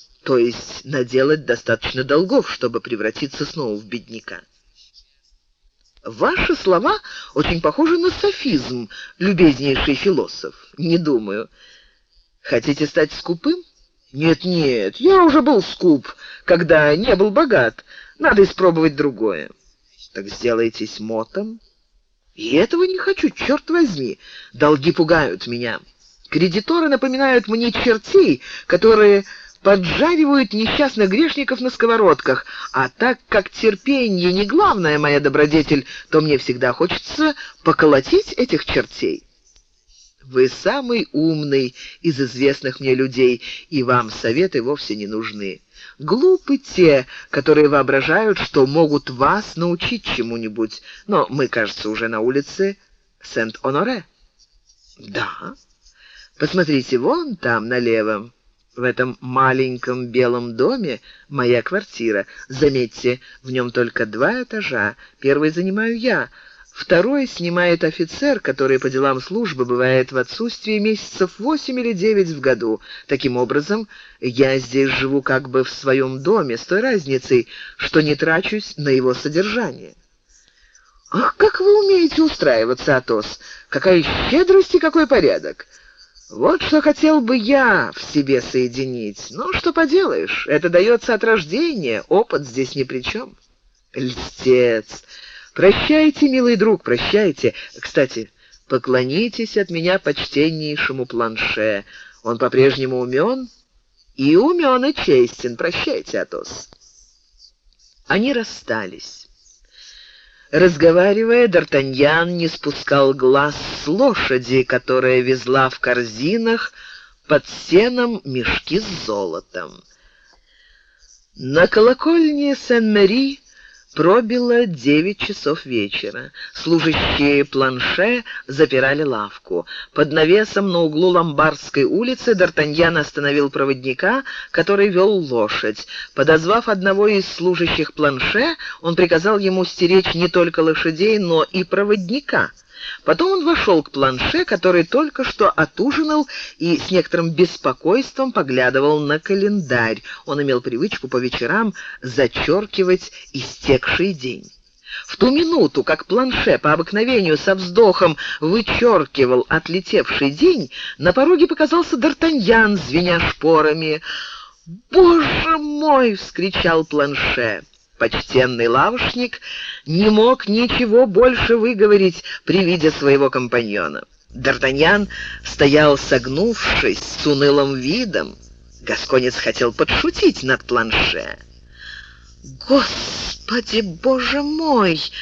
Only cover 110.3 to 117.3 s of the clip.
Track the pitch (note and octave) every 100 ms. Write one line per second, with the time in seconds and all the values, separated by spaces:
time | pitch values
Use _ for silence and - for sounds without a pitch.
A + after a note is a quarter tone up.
110.3 | _ _ - F3+ D3 E3 E3+ G3 G#3 A3+
111.3 | A#3+ A#3+ E3+ D#3 C#3+ C3+ C3 C#3+ D#3+ E3+
112.3 | F3 E3 - D3 C#3 - C#3 C3+ C3+ B2+
113.3 | C#3 D3 - - - D3 F#3+ C4+ G3 -
114.3 | B2+ B2 C3 B2+ B2+ - B2+ B2+ B2+ B2+
115.3 | C3 A#2+ C3+ C3 - B2 B2 A2+ G#2+ D3
116.3 | A3+ A3+ A3+ - - - - - _ -